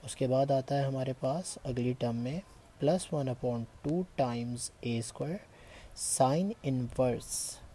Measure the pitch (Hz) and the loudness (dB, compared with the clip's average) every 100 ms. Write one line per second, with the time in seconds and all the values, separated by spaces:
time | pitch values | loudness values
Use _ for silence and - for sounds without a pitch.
0 | - - 131 131 139 135 127 143 139 135 | -12 -2 2 4 4 2 2 0 0 0
1 | 131 131 131 156 180 - 135 123 123 127 | -2 -2 -2 -2 -4 -8 -4 0 0 0
2 | 120 117 120 165 - - - - 143 180 | -2 -2 -2 -6 -8 -20 -20 0 2 2
3 | - 156 135 123 127 120 117 - 143 170 | 0 -2 -2 -2 -2 -2 -6 -6 -2 -2
4 | 180 - 127 120 120 120 - - 120 117 | -2 0 0 0 -4 -6 -8 -6 -2 -2
5 | 113 - 143 190 - - - - - - | -4 -6 -4 -4 -10 -20 -20 -20 -18 -8
6 | - - 131 156 196 226 143 131 123 - | -2 4 6 6 2 0 0 0 0 2
7 | 127 117 - - - - - | 2 2 -2 -4 -4 -8 -16